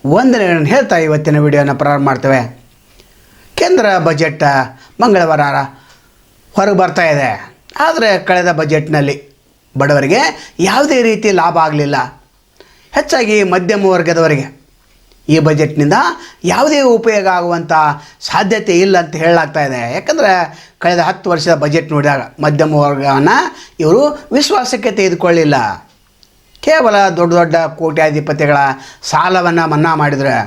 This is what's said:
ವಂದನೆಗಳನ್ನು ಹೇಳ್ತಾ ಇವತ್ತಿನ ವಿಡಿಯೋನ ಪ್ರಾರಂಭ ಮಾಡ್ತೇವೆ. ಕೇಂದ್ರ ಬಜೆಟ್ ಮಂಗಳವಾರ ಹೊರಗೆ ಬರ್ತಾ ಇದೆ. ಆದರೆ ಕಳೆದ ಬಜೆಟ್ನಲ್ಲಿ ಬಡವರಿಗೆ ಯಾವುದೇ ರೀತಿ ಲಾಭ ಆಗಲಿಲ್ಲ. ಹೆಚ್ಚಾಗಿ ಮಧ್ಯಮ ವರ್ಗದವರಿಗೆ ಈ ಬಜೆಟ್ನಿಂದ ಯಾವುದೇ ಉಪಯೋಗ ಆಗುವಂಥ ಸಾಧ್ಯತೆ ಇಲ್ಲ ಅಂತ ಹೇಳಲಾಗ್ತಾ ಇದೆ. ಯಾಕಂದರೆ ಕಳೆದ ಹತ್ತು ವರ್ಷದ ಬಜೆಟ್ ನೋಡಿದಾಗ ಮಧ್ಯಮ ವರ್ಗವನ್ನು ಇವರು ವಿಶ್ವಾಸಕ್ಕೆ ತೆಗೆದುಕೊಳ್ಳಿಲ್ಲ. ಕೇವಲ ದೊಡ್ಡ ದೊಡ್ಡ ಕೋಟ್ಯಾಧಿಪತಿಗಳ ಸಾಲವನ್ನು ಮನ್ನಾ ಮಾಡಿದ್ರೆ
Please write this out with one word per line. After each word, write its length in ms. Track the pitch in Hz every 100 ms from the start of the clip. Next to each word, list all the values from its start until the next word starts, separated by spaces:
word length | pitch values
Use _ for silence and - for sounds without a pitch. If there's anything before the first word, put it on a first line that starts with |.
| 135
ವಂದನೆಗಳನ್ನು 580 | 175 254 240 185 165 147
ಹೇಳ್ತಾ 240 | 254 226 175 156
ಇವತ್ತಿನ 320 | 151 156 151 147
ವಿಡಿಯೋನ 300 | 143 139 139
ಪ್ರಾರಂಭ 260 | 143 143 139
ಮಾಡ್ತೇವೆ. 320 | 131 135 135 117 - _ _ _ _ _ _ _ - - -
ಕೇಂದ್ರ 260 | 349 359 214 185 160
ಬಜೆಟ್ 380 | 156 160 151 147 139 131 - - -
ಮಂಗಳವಾರ 400 | 233 190 165 151 143 139 139 - - - _ _ _ _ _
ಹೊರಗೆ 220 | - 196 190
ಬರ್ತಾ 240 | 180 196 170
ಇದೆ. 180 | 147 127 98 - - _ -
ಆದರೆ 240 | 311 330 226 185 185
ಕಳೆದ 220 | 180 175 160
ಬಜೆಟ್ನಲ್ಲಿ 560 | 147 156 156 151 139 139 - _ _ _ _
ಬಡವರಿಗೆ 460 | 135 143 143 135 214 302 - - - 185
ಯಾವುದೇ 320 | 226 294 262 226
ರೀತಿ 220 | 214 220 185
ಲಾಭ 180 | 165 165
ಆಗಲಿಲ್ಲ. 320 | 156 151 143 139 127 - _ _ _ _ - _ _ -
ಹೆಚ್ಚಾಗಿ 400 | - 254 214 214 190
ಮಧ್ಯಮ 300 | 180 180 202 196
ವರ್ಗದವರಿಗೆ 540 | 180 165 165 160 143 - - _ _ _ _ _ _ -
ಈ 80 | 156 151
ಬಜೆಟ್ನಿಂದ 520 | 151 151 147 147 208 339 339 - - 175
ಯಾವುದೇ 280 | 185 294 294 262 226
ಉಪಯೋಗ 320 | 226 208 190 180
ಆಗುವಂಥ 360 | 175 170 156 160 151 147 - - -
ಸಾಧ್ಯತೆ 460 | 170 202 214 214 175
ಇಲ್ಲ 120 | 196 185
ಅಂತ 120 | 160 156
ಹೇಳಲಾಗ್ತಾ 400 | 160 170 156 151 139
ಇದೆ. 120 | 127 117 151
ಯಾಕಂದರೆ 360 | - 330 226 185 160 - - -
ಕಳೆದ 220 | 170 175 165
ಹತ್ತು 220 | 180 185
ವರ್ಷದ 240 | 170 175 156
ಬಜೆಟ್ 240 | 147 160 156
ನೋಡಿದಾಗ 300 | 151 143 139 113 - 151
ಮಧ್ಯಮ 360 | 147 156 147 143
ವರ್ಗವನ್ನು 520 | 139 139 139 151 247 339 - - -
ಇವರು 180 | 156 208 294 294 - 277
ವಿಶ್ವಾಸಕ್ಕೆ 540 | 294 403 247 233 214 202
ತೆಗೆದುಕೊಳ್ಳಿಲ್ಲ. 580 | 190 175 180 170 151 139 110 92 - _ _ _ _ _ _ _ -
ಕೇವಲ 300 | 311 240 202 196 170
ದೊಡ್ಡ 120 | 170 175
ದೊಡ್ಡ 160 | 165 165 160 151
ಕೋಟ್ಯಾಧಿಪತಿಗಳ 760 | 160 151 156 151 151 147 147 143 139 131 - - -
ಸಾಲವನ್ನು 540 | 151 175 185 175 165 160
ಮನ್ನಾ 200 | 151 165 156
ಮಾಡಿದ್ರೆ 320 | 147 139 139 120